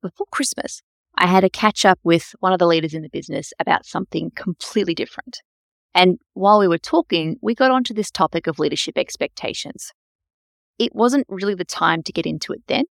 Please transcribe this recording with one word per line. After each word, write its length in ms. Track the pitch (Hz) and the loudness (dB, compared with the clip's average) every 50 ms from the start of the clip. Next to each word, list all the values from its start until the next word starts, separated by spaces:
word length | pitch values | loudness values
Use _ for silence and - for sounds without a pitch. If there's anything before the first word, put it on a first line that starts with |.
Before 260 | - - _ _ 403 _ | -10 -12 _ _ -12 _
Christmas, 540 | - - 269 - - - - - - - _ _ _ _ _ _ _ | -6 -6 -4 -4 -6 -8 -10 -10 -12 -14 _ _ _ _ _ _ _
I 120 | - 180 180 | 0 2 4
had 160 | 185 190 190 | 4 4 4
a 60 | 185 | 4
catch 340 | - - - 214 208 - - | 0 2 0 0 0 4 4
up 160 | 202 185 - | 4 4 4
with 320 | _ 226 170 165 - - - - | _ 2 2 2 2 -4 -12 -4
one 140 | - 185 190 | 0 0 2
of 60 | 180 | 4
the 80 | 180 170 | 4 4
leaders 260 | 165 165 156 160 151 | 4 2 0 -2 -6
in 80 | 160 | -8
the 80 | 156 151 | -10 -10
business 420 | - - - - 165 156 160 - - _ | -12 -12 -10 -6 -8 -8 -8 -10 -8 _
about 260 | 165 - - - - | 0 0 0 0 0
something 460 | - - - - _ - 165 160 165 - | -4 -8 -8 -8 _ -6 -6 -6 -6 -10
completely 580 | - - - 170 _ - - - 214 196 175 165 | -8 -8 -8 -8 _ -10 -6 -4 -2 -2 -2 -2
different. 480 | - - - - - - - - - _ _ _ _ _ _ _ _ _ _ _ | -4 -6 -8 -8 -12 -12 -12 -14 -20 _ _ _ _ _ _ _ _ _ _ _
And 260 | 180 185 185 180 - _ _ _ | 4 6 6 4 2 _ _ _
while 260 | - 185 202 214 214 | 0 4 4 6 6
we 80 | 202 185 | 6 4
were 100 | 170 165 | 2 0
talking, 640 | - - - 339 339 _ - 170 160 160 - - | -2 0 0 0 2 _ -2 -2 -2 -2 -6 -4
we 140 | - - 233 | -4 -4 0
got 160 | - 262 262 | 2 2 2
onto 220 | 262 262 254 - 226 | 4 2 0 -2 -4
this 180 | 214 208 - | -6 -6 -6
topic 360 | _ - 180 156 - - - - | _ -2 -2 0 0 -4 -4 -4
of 120 | 156 - | -4 -2
leadership 380 | 156 151 156 156 - - - - | -2 -2 -2 -4 -6 -4 -2 -4
expectations. 920 | 143 - - - 151 - _ - - - - - - 147 - - - - _ _ _ _ _ _ _ _ _ _ _ _ _ _ _ _ _ _ | -4 -4 -4 -6 -6 -6 _ -8 -10 -10 -8 -8 -10 -12 -14 -16 -18 -18 _ _ _ _ _ _ _ _ _ _ _ _ _ _ _ _ _ _
It 160 | 233 - _ | -4 -4 _
wasn't 320 | 208 226 247 247 285 254 _ | 0 2 2 2 2 0 _
really 260 | 196 185 190 202 208 | -6 -4 -4 -4 -2
the 80 | 180 180 | -4 -6
time 400 | _ - - 170 165 165 165 156 | _ -4 0 0 2 2 0 -2
to 80 | - | -6
get 140 | - - 165 | -6 -4 -4
into 260 | 160 156 147 - - | -4 -4 -6 -8 -10
it 100 | 180 - _ - | -10 -12 _ -4
then 160 | 135 160 294 - _ | -2 -2 -2 -4 _